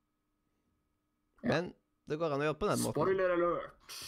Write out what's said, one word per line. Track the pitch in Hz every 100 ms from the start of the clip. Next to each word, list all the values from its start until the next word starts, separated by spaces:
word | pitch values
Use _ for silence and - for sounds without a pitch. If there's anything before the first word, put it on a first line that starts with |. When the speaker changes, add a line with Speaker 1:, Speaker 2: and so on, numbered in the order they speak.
| _ _ _ _ _ _ _ _ _ _ _ _ _ _
Speaker 1:
Ja. | -
Speaker 2:
Men | 151 180 - _ _ -
det | 156
går | 165
an | 139
å | 151
gjøre | 151
på | 202
den | 123
måten. | 120 139
Speaker 1:
Spoiler | 175 190 180
alert! | 175 175 151 147 - - -